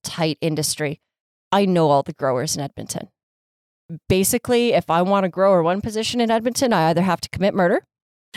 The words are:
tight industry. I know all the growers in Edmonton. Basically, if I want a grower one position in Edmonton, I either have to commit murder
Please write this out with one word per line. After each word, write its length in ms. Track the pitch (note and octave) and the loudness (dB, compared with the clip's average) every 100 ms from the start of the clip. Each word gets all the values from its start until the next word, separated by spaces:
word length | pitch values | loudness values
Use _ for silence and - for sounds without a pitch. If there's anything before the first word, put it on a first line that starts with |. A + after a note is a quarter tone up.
tight 340 | - - D#3+ - | -12 -4 -4 -2
industry. 600 | E3 D3+ D3+ - D3 D#3 _ _ _ _ _ | -4 -2 -4 -4 -8 -8 _ _ _ _ _
I 140 | G3 | 0
know 260 | G3 F3 D#3 | 2 4 4
all 140 | C#3 | 2
the 80 | D3+ | 0
growers 420 | - C3+ B2+ D#3 | -4 -2 -2 -4
in 80 | - | -6
Edmonton. 460 | C#3 - - - - _ _ _ _ _ _ _ - E3 - | -8 -10 -12 -12 -12 _ _ _ _ _ _ _ -18 -12 -2
Basically, 680 | F#3+ G3 A#3+ - A#3+ A#3+ | 0 2 -2 0 0 2
if 140 | A3 - | 0 0
I 120 | E3 | 0
want 240 | F#3 G3 F#3 | 2 0 0
a 20 | |
grower 320 | F3+ G3 F#3 | 2 4 4
one 200 | E3 G3 | 2 -2
position 400 | A3+ G#3+ A3+ A#3+ | -4 -6 -4 0
in 100 | A3+ | 0
Edmonton, 420 | A3+ A#3+ - B3+ | 0 -2 -2 0
I 180 | F#3+ D#3+ | 2 2
either 120 | E3+ | 2
have 180 | F#3+ E3+ | 0 -2
to 60 | - | -6
commit 220 | - F#3+ | -2 -2
murder 320 | G3 F3+ D4 - _ _ _ _ | 2 2 0 -4 _ _ _ _